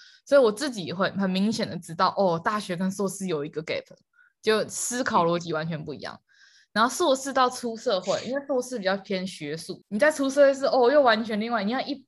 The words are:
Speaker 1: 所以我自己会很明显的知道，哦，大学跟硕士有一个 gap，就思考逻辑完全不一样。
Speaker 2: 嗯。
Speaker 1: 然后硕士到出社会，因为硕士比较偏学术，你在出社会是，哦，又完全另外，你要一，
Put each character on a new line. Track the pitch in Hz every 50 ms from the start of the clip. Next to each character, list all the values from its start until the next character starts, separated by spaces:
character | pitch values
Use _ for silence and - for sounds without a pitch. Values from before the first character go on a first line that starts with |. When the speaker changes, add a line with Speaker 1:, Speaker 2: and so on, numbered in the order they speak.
| - - - _ _
Speaker 1:
所 | - 277
以 | 285
我 | 254 214
自 | 208 - 285 294
己 | 233 208 165 123 170
会 | 180 190 -
很 | - 190 196 185
明 | 185 190 196 220
显 | 214 220 202
的 | - 160
知 | 170 - - 165
道， | 165 190 180 -
哦， | - 202 180 165 165 170
大 | 233 214 208
学 | 208 - 180
跟 | 165 190 190
硕 | 190 - 202 190
士 | 190 - 190
有 | 185 165 147 143
一 | 156
个 | - 151 160
gap， | - 123 82 - - - - _ _ _ _ _ _ _ _
就 | - 220 220 214 170
思 | 117 - - - - 240 247 254
考 | - 226 190 170
逻 | 170 175
辑 | 175 170 170
完 | 160 156 160
全 | 165 165 147 156
不 | 151 139
一 | -
样。 | - 78 -
Speaker 2:
嗯。 | - _ _ _ _ _ _ _ _ _ _ -
Speaker 1:
然 | 214 226
后 | 254 247
硕 | - 359 302 262
士 | 262 269 285 247
到 | 269 254 247
出 | 247 - - 233 226
社 | 220 - 247 202 185
会， | 190 202 170 - -
因 | 214 262
为 | 285 277
硕 | 277 277 247
士 | 247 254 254
比 | 226 185
较 | 185 196
偏 | 196 202 - 196 185 185
学 | 190 - - 156 143 151
术， | 165 - - 180 - _
你 | - 196
在 | 214 285 302
出 | 294 294 277 269
社 | 269 285
会 | 285 277 269
是， | 269 269
哦， | - 220 269 240 240
又 | 285 302
完 | 277 240 220 220 233
全 | 214 226 208
另 | 220 233
外， | 240 220 196
你 | 202
要 | 247 262
一， | - - 285 - -